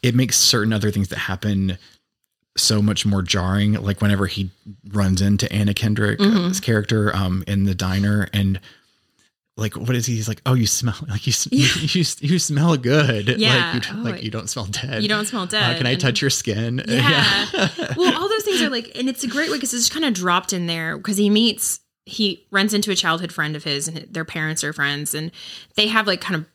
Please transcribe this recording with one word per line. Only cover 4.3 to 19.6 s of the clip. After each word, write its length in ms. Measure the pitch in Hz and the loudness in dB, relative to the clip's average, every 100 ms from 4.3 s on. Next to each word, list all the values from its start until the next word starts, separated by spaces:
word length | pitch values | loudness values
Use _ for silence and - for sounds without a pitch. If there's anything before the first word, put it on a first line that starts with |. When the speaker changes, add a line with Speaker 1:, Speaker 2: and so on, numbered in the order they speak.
| - 95 _ - 98 101 | -2 -6 _ -20 -20 -6
Speaker 1:
runs 320 | 104 95 92 | 0 2 4
into 300 | 98 101 - | 4 2 2
Anna 220 | 104 104 | 0 0
Kendrick's 480 | 101 107 107 104 110 | 2 0 2 0 2
Speaker 2:
Mm-hmm. 360 | 202 214 175 185 | 2 4 0 -2
Speaker 1:
character, 540 | - 110 107 110 104 95 | 0 0 2 2 2 0
um, 280 | 95 95 95 | 0 -2 0
in 160 | 101 | 0
the 120 | 98 92 | 2 0
diner 520 | 92 95 101 104 95 | 0 2 2 2 0
and, 260 | 104 98 95 - - _ _ _ _ _ _ _ - | 0 0 -2 -6 -20 _ _ _ _ _ _ _ -6
like, 180 | 110 - | -6 -4
what 180 | 113 123 | -2 -2
is 100 | 120 | 0
he? 100 | 117 | -2
He's 120 | 110 | -4
like, 140 | 110 131 | -4 0
"Oh, 80 | |
you 140 | 127 117 | 2 2
smell, 280 | - 120 104 151 | 0 -2 -4 -6
like, 180 | 104 - | -4 0
you, 60 | |
s-, 160 | 117 - | -2 0
Speaker 2:
Yeah. 160 | 247 127 170 | 2 2 2
Speaker 1:
you, 220 | 160 180 | -2 0
you, 40 | 165 - - | 0 -2 -2
you 60 | 180 | 0
smell 360 | - 143 170 151 | 0 2 2 2
good. 540 | 123 147 135 110 101 123 | 2 2 2 0 0 2
Speaker 2:
Yeah. 320 | - 127 170 | 4 4 2
Speaker 1:
Like, 160 | - - | -2 -4
you, 60 | 208 | -6
Speaker 2:
Oh, 40 | |
Speaker 1:
like, 220 | 233 185 | -6 -6
you 60 | 107 | -6
don't 200 | 110 - | -8 -6
smell 160 | - 98 | -6 -6
dead. 360 | 101 131 113 | -6 -4 -2
Speaker 2:
you 60 | 104 | -2
don't 160 | 214 - | -2 -2
smell 180 | 233 | -4
Speaker 1:
Uh, 20 | 185 | -4
Speaker 2:
dead. 320 | 214 185 165 | 0 0 0
Speaker 1:
can 100 | 123 | 0
I 40 | |
Speaker 2:
And 100 | 135 | 2
Speaker 1:
touch 180 | 127 113 | 2 2
your 80 | 139 | 0
skin?" 540 | - - 104 117 123 | 0 -2 -2 -2 -4
<laughs> 40 | 214 | 0
Speaker 2:
Yeah. 600 | 240 269 262 - - 208 | 2 4 4 2 2 -2
Speaker 1:
Yeah. 400 | 370 190 - - - | 0 -2 -2 -6 2
Speaker 2:
Well, 180 | 359 320 | 2 2
all 60 | 392 | -2
those 160 | 440 | -2
things 180 | 427 370 | 0 0
are, 80 | 302 | 0
like, 220 | 247 233 - | -2 -8 -4
and 100 | 254 | -4
it's 160 | 254 | -4
a 40 | 254 | -4
great 220 | 262 320 | -2 -2
way 80 | |
'cause 140 | 294 | -2